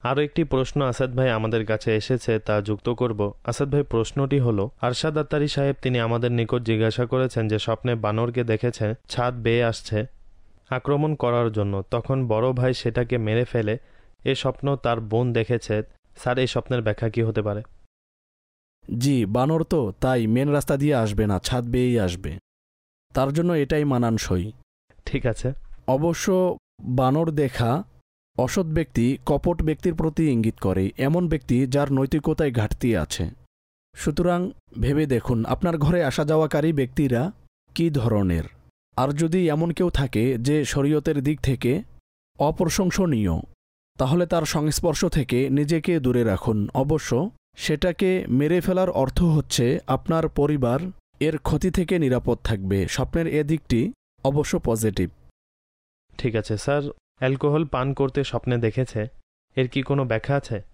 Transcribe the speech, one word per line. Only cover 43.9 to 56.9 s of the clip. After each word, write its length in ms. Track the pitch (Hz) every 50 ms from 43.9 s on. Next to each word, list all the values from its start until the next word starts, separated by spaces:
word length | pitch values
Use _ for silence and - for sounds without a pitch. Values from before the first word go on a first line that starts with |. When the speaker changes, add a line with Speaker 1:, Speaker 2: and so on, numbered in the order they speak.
| _ _
Speaker 2:
তাহলে 280 | 135 131 143 175 175
তার 160 | 170 - 170 160
সংস্পর্শ 600 | 147 - 165 147 156 143 - - 175 151 - -
থেকে 460 | 170 - 165 135 - 123 120 131 135
নিজেকে 500 | 131 143 147 143 170 165 147 - 175 165
দূরে 240 | 131 127 123 123 120
রাখুন। 440 | 113 - - - 120 110 107 101 - -
অবশ্য 560 | - 135 143 160 151 - - 131 117 156 214 - - _ _ _
সেটাকে 680 | - - - 156 147 - 185 170 - 196 185 185 185 - -
মেরে 320 | 120 127 143 151 170 180
ফেলার 300 | 170 - 185 180 185 185
অর্থ 320 | - - 135 131 - - 175
হচ্ছে 580 | 170 156 156 135 - - - 123 120 139 - -
আপনার 420 | - 135 135 - - 165 165 160 156
পরিবার 520 | - - 143 147 151 147 127 117 120 139 170 185 185 - _ _ _ _
এর 180 | 139 156 160 147
ক্ষতি 320 | - - - 147 - 185
থেকে 280 | - - 180 151 196 180
নিরাপদ 400 | 160 131 123 123 - - 120 - -
থাকবে। 440 | - 117 101 95 95 101 98 95 -
স্বপ্নের 380 | - - 127 - - 175 165
এ 180 | 165 143 147 151
দিকটি 480 | 143 160 156 - - 127 117 120 190 254 _ _ _ _ _ -
অবশ্য 360 | 135 139 143 151 - - 175 -
পজিটিভ। 460 | - 117 110 113 110 95 - - - - _ - - _ _ _ _ _ _ _ _ _ _ _ _ _ _ _ _ - -
Speaker 1:
ঠিক 180 | - 127 107
আছে 200 | 110 104 - 110
স্যার, 260 | 104 - - 143 143 143 143